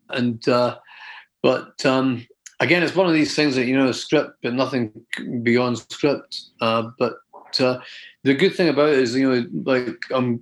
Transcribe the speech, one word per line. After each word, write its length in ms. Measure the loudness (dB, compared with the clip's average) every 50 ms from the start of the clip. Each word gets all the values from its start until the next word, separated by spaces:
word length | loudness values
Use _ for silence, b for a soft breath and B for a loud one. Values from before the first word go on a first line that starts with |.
| _ -8
and, 360 | -4 -2 -2 -2 -2 -2 0 2
uh, 280 | 2 2 2 0 -2 -8 B B B B B B B B B B _ _
but, 440 | 0 2 2 0 -4 -10 _ -2 0
um, 420 | 0 2 2 0 0 -2 -4 -8 -14 _ _ _ -20 -4 -2
again, 240 | 0 2 2 2 2
it's 120 | 0 2
one 120 | 2 2
of 60 | 4 2
these 200 | 2 2 0 0
things 220 | 0 0 2 2
that, 100 | 0 0
you 120 | 0 2
know, 160 | 2 2 2 0
script, 380 | -2 -2 0 0 0 0 -2 -8 _ -8
but 100 | -4 -2
nothing 380 | -2 -2 -2 -2 -2 -4 -4 -6 -14 -14 _ -12 -10 -8 -8 -6 -2 0
beyond 340 | 2 2 2 2 0 -2
script. 640 | -4 -8 _ -6 -2 0 0 0 -2 -6 _ -16 -18 -18 -20 _ _
Uh, 300 | -2 0 0 0 -2 -6 -4 -4
but, 140 | -4 -4 -4 -8 _ _ -20 -20 -18 -8 -2 0
uh, 180 | 2 2 0 -2 B B B B B B B B 0
the 100 | 0 2
good 200 | 4 2 2 2
thing 140 | 2 0
about 220 | 2 4 4 4 4
it 100 | 4 4
is, 160 | 2 2 0
you 140 | 0 2 2
know, 180 | 2 0 -2 -4 -6 -6 -2
like, 320 | 0 0 0 0 -4 -8 -10 -8 -4
I'm 280 | -2 -2 0 0 -2 -4